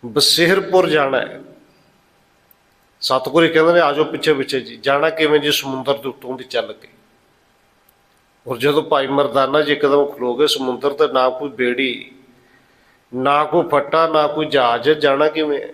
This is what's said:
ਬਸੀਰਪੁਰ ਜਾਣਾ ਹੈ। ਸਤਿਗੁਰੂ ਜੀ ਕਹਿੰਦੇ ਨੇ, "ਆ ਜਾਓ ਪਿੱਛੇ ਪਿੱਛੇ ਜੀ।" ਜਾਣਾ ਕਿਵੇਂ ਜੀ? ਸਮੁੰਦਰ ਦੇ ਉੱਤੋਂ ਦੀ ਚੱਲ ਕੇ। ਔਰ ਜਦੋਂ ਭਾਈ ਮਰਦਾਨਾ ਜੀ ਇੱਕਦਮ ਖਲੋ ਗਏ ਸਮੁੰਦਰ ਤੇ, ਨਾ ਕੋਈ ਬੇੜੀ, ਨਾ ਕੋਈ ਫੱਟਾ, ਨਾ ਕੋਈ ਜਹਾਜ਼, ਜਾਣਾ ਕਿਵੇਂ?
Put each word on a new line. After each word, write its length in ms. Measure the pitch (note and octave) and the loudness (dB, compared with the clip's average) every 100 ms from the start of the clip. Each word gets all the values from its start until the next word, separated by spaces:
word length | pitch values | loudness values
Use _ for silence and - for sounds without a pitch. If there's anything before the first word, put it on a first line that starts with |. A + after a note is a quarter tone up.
| A#2+ | -12
ਬਸੀਰਪੁਰ 840 | D3 - - E3+ G3 F#3 F#3 E3+ | -4 -2 0 2 0 2 2 2
ਜਾਣਾ 300 | D3+ C3+ C3 | 0 0 -2
ਹੈ। 220 | - - - - _ _ _ _ _ _ _ _ _ _ _ _ _ _ | -4 -10 -20 -20 _ _ _ _ _ _ _ _ _ _ _ _ _ _
ਸਤਿਗੁਰੂ 460 | - C3 - D3+ E3 | -4 -2 0 2 2
ਜੀ 60 | |
ਕਹਿੰਦੇ 200 | D#3+ D#3+ | 4 4
ਨੇ, 60 | F3 | 4
"ਆ 140 | D3+ | 2
ਜਾਓ 120 | C#3+ D3 | 0 -2
ਪਿੱਛੇ 280 | C3+ D#3 | -2 0
ਪਿੱਛੇ 260 | C#3+ C3 C3+ | 0 -2 -6
ਜੀ।" 180 | A2+ A#2 | -6 -6
ਜਾਣਾ 320 | C3+ C#3+ D#3+ | -2 0 0
ਕਿਵੇਂ 300 | D#3+ D#3 D3+ | 0 2 2
ਜੀ? 120 | D3 | 2
ਸਮੁੰਦਰ 420 | C#3+ C#3 C3 B2 | -2 -4 -6 -4
ਦੇ 160 | F3+ C3+ | -4 -6
ਉੱਤੋਂ 280 | - B2+ C3 | -12 -12 -12
ਦੀ 60 | |
ਚੱਲ 300 | B2+ A#2+ G#2 | -6 -6 -6
ਕੇ। 140 | G#2+ - _ _ _ _ _ _ _ _ _ _ _ _ _ _ _ B2 | -10 -20 _ _ _ _ _ _ _ _ _ _ _ _ _ _ _ -12
ਔਰ 100 | A#2+ | -2
ਜਦੋਂ 260 | C#3 D3 | 0 0
ਭਾਈ 240 | - D3 C3+ | 2 0 2
ਮਰਦਾਨਾ 540 | C#3 C3+ C3+ C3+ D3 | 0 2 2 2 2
ਜੀ 120 | D3 | 0
ਇੱਕਦਮ 320 | C#3+ C#3+ C#3+ C#3+ | 0 2 2 2
ਖਲੋ 300 | - B2 A#2+ | -2 -4 0
ਗਏ 120 | D3 | 0
ਸਮੁੰਦਰ 460 | C3+ C3 B2 C#3 | 0 -4 -4 -2
ਤੇ, 140 | C#3+ D3 | 0 0
ਨਾ 220 | C3+ B2+ | 2 0
ਕੋਈ 200 | B2+ C#3+ | 0 -6
ਬੇੜੀ, 600 | C3 B2 B2 C3+ A2 - - _ _ _ _ _ _ _ _ _ | -4 -2 -2 -4 -6 -12 -20 _ _ _ _ _ _ _ _ _
ਨਾ 300 | B2 C3 C#3+ | -4 0 2
ਕੋਈ 260 | D3+ - E3+ | 2 0 2
ਫੱਟਾ, 380 | D3 - D#3+ D#3+ | 0 2 2 2
ਨਾ 200 | D#3 D3+ | 2 0
ਕੋਈ 180 | D3+ D3+ | -2 0
ਜਹਾਜ਼, 440 | C#3 A#2+ A#2 B2+ | 2 2 2 2
ਜਾਣਾ 380 | D3+ D3 C3+ D3+ | 2 2 2 0
ਕਿਵੇਂ? 340 | D#3 D3+ C#3+ - | 0 -2 -4 -6